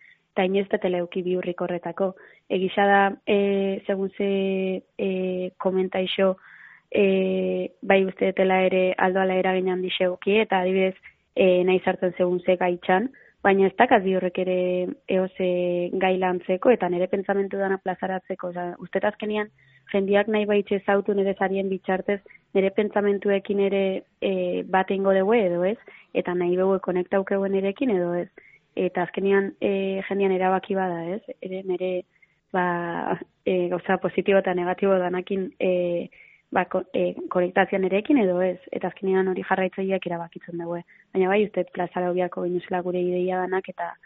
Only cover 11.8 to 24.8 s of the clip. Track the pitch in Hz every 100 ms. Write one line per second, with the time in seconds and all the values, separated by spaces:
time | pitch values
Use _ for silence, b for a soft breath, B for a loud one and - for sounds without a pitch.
11.8 | 190 185 185 175 180 180 180 180 180 175
12.8 | - 185 240 b b b 202 196 190 -
13.8 | 254 233 190 185 185 180 185 185 180 180
14.8 | 180 - - 190 185 - 185 180 180 175
15.8 | 175 190 190 185 185 185 - 185 - 226
16.8 | 175 175 185 202 190 196 196 196 196 196
17.8 | 190 180 190 185 - 190 180 175 175 -
18.8 | 180 196 208 208 208 208 214 _ b b
19.8 | b 202 196 202 208 214 208 208 202 202
20.8 | 196 202 202 202 196 190 190 196 196 190
21.8 | - 185 190 202 - B B 196 190 196
22.8 | 208 208 202 202 202 196 196 202 196 196
23.8 | 190 190 - - 202 185 180 180 175 190